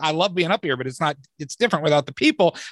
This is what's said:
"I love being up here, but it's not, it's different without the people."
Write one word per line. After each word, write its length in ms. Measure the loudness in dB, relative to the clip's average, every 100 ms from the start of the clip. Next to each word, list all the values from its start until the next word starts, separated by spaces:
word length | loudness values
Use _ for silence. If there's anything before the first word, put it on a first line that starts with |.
"I 80 | -2
love 240 | 0 0 0
being 160 | 0
up 140 | -2 -2
here, 120 | -4
but 120 | -4
it's 120 | -4
not, 160 | -4 -4 _ -16
it's 160 | -14 -2
different 300 | 0 0 2
without 220 | 2 2
the 60 |
people." 420 | 0 0 4 2 0 -6